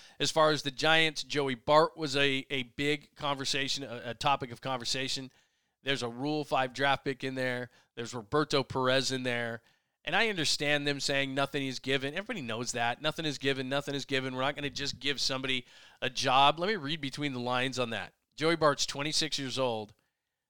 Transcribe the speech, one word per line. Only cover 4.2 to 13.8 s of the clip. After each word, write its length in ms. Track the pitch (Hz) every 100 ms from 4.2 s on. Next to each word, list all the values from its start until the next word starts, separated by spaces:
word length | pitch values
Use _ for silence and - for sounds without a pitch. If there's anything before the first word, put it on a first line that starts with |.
| 147 135 127
of 100 | 117
conversation. 720 | 135 127 117 135 131 135 127 _ _ _ _ _
There's 200 | 135 131
a 40 | 120
Rule 360 | 120 147 151
five 280 | 139 139 131
draft 320 | 120 139 139
pick 200 | 143 127
in 100 | 135
there. 380 | 131 127 123 123 _ _ -
There's 180 | 117
Roberto 500 | 123 104 151 147 143
Perez 480 | - 131 127 135 123
in 120 | 131
there. 380 | 127 120 117 117 _ _ _ _ 147
And 100 | 190
I 140 | 226
understand 560 | 185 143 - 147 147 143
them 140 | 139
saying 340 | 147 139 135
nothing 320 | 135 139 147 135
is 140 | 120
given. 340 | 131 135 135
Everybody 280 | 170 208 214
knows 320 | 117 113 123
that. 280 | 120 117 120
Nothing 240 | 151 156 156
is 140 | 131
given. 300 | 139 135 131
Nothing 260 | 139